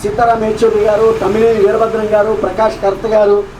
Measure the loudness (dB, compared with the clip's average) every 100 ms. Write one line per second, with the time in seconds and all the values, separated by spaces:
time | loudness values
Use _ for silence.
0 | -6 0 0 0 -2 0 2 2 2 2
1 | 2 0 -2 0 2 2 2 2 -2 -2
2 | 0 0 0 -2 -4 -2 -2 -2 -4 -4
3 | -2 2 2 2 -2 -10